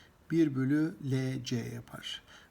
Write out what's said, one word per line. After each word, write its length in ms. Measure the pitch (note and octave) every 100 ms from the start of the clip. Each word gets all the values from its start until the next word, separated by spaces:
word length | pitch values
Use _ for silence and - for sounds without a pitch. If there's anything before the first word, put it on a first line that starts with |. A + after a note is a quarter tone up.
| - _ -
bir 240 | D#3+ D#3 C3
bölü 400 | C3 D3+ D#3 - C#3
L 320 | C3 C3 C3
C 120 | A#2+ A#2+
yapar. 680 | A#2 A#2+ - - - - - - -